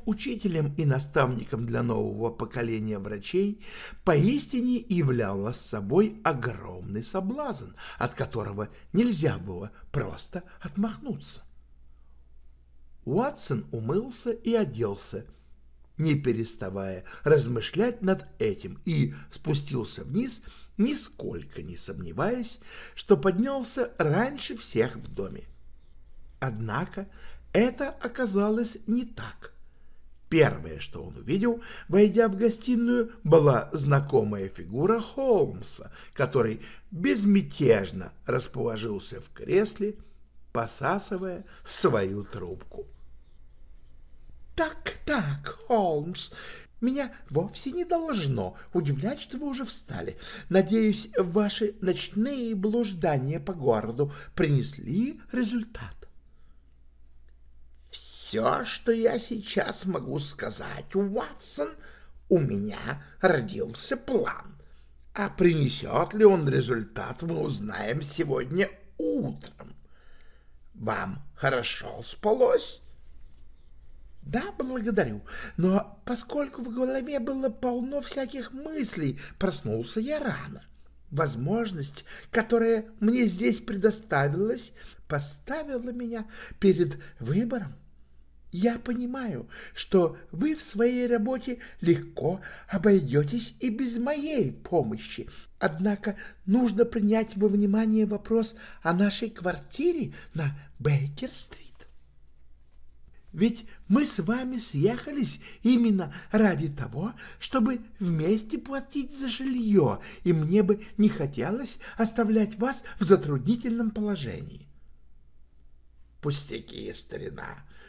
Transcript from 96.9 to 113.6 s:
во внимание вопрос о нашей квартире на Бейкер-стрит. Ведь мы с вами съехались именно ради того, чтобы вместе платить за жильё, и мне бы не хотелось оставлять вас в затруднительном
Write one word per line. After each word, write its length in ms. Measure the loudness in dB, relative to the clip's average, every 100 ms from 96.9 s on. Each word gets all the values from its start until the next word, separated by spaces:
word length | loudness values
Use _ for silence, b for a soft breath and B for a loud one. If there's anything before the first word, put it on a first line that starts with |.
| 4 4 4 2 2
во 100 | 4
внимание 580 | 6 4 4 4 4 2
вопрос 500 | 0 0 2 0 -6 B B
о 120 | 0
нашей 360 | 4 4 2 -6
квартире 840 | -4 -4 -4 -8 0 0 2 -2 B B
на 240 | -4 -2 -4 B -2
Бейкер-стрит. 800 | 2 2 2 -4 -8 -8 -14 -14 -18 -18 -20 -20 -20 -20 -20 -20 -20 -20 -20 -20 -20 -18 -20 -20 -14
Ведь 340 | 2 2 2 -8 B 4
мы 180 | 4 4
с 160 | 0
вами 360 | 0 0 -2 -4
съехались 800 | -4 2 2 2 -4 -2 -2 -4 B B
именно 500 | 4 6 6 4 0 B B
ради 360 | 4 6 4 -2
того, 460 | -4 -6 -6 -6 -8 B B
чтобы 400 | -2 2 4 2 -6 -4
вместе 580 | 0 2 2 2 0 -8
платить 600 | -6 -8 -4 -6 -6 -6
за 120 | -6
жильё, 720 | -4 -2 0 6 8 6 4 B B 2
и 80 |
мне 300 | 4 6 6
бы 200 | 6 4 B 4
не 100 | 4
хотелось 720 | 4 -2 -2 -2 -2 -4 -10 B -2
оставлять 640 | 0 2 4 4 2 0
вас 260 | -2 -2 B B
в 60 | 6
затруднительном 840 | 6 6 0 0 0